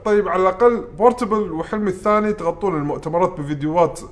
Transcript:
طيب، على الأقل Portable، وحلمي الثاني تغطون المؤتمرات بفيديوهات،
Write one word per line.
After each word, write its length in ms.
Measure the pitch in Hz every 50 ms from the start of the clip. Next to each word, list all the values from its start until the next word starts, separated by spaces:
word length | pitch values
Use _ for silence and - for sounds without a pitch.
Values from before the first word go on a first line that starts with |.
| -
طيب، 220 | 214 208 208 202
على 140 | 175 175 185
الأقل 420 | 185 185 185 185 240 240 240 214 - - -
Portable، 540 | 156 214 247 233 - 247 196 220 214 208 180
وحلمي 380 | 160 160 160 - 196 185 208 196
الثاني 440 | 180 - - 208 208 214 214 214 208
تغطون 420 | - 180 170 170 - 202 190 165
المؤتمرات 640 | 151 143 143 131 - - 160 156 175 185 175 180 156
بفيديوهات، 600 | 143 143 151 143 143 156 160 180 165 151 - - - -